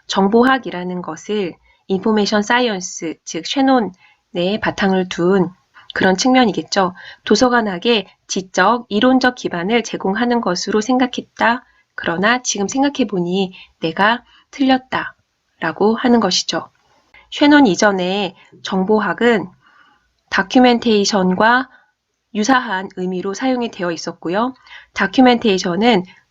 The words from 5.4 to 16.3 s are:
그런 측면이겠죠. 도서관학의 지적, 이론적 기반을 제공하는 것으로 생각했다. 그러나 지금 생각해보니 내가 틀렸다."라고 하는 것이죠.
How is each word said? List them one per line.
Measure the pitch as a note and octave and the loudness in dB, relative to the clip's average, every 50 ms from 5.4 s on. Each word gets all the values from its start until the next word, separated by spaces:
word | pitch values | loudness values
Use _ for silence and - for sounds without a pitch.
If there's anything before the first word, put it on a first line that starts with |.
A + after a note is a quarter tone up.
| F3 F3 - _ _ _ _ - - - - | 2 0 -4 _ _ _ _ -20 -16 -8 -2
그런 | - F#3 F#3+ F#3+ | 0 2 2 2
측면이겠죠. | F#3+ - C4 B3+ B3+ B3 G#3 E3 E3 D#3 - - G3 F#3 F3+ F3+ - - - - - - | 2 2 2 4 4 4 2 0 -4 -6 -4 -2 -2 -2 -2 -4 -10 -18 -20 -20 -6 -2
도서관학의 | - G#3+ G#3 B3+ B3 B3 A#3+ A3+ G#3 F#3 E3+ - A#3 A#3 G#3 F#3 - _ _ _ | 0 2 2 2 2 2 0 0 -2 -4 -2 0 0 0 0 -2 -6 _ _ _
지적, | - - G3 F#3 F#3 - F#3 F#3 G#3 A#3+ C4 - | -10 -8 -8 -8 -4 0 2 2 2 2 0 -2
이론적 | - G3+ G#3 A#3+ B3+ C4 B3+ B3+ B3 B3 | -4 -2 0 2 4 4 4 2 0 -2
기반을 | - - F3+ - E3+ E3+ G3+ A#3+ A#3 G#3+ | -2 -6 -6 -6 -4 -2 -2 -2 -2 -2
제공하는 | - - D#3+ - F#3+ G3 A3 A#3+ A#3+ A#3+ A#3 | -4 -6 -6 -4 -4 -2 -2 -2 -2 -2 -2
것으로 | A#3 F#3+ F3 F3 - G3 G3+ G#3+ | -2 -2 -4 -4 -4 -2 -2 -2
생각했다. | G#3+ - B3+ B3+ B3+ B3+ - - - _ _ - G#3+ A3 A#3+ B3+ - _ _ _ _ _ _ | 0 0 0 0 0 -2 -4 -8 -12 _ _ -2 0 0 0 -2 -6 _ _ _ _ _ _
그러나 | - - F3 E3 F3 G3 A3 B3 B3+ | -8 -6 -4 -2 0 0 0 0 0
지금 | B3 - - G3+ G3 | -2 -6 -4 -4 -4
생각해보니 | G3+ - C4+ C#4 C#4+ C#4 - A#3 G#3 G#3 F3+ E3+ F3 F3+ G3 F#3+ F#3 F#3 - - - _ _ | -4 -2 -2 -2 0 0 -2 -4 -2 -2 -4 -2 -2 -2 -2 -2 -4 -6 -12 -20 -20 _ _
내가 | E3+ D#3+ E3 G3 F#3+ G#3+ A#3+ A#3+ - _ _ _ _ _ | -6 -4 -2 0 0 0 0 -2 -8 _ _ _ _ _
틀렸다."라고 | - - C4+ C4 C4 B3+ B3+ _ - E3 D#3+ - - _ _ _ _ _ _ _ _ - F3 D#3+ - - F#3+ G#3+ A3+ | -6 -2 0 0 0 0 -2 _ -6 -6 -6 -8 -14 _ _ _ _ _ _ _ _ -8 -6 -6 -2 0 0 0 2
하는 | A3+ - A#3+ A#3 A#3 | 2 2 2 4 4
것이죠. | G#3 F3+ | 2 2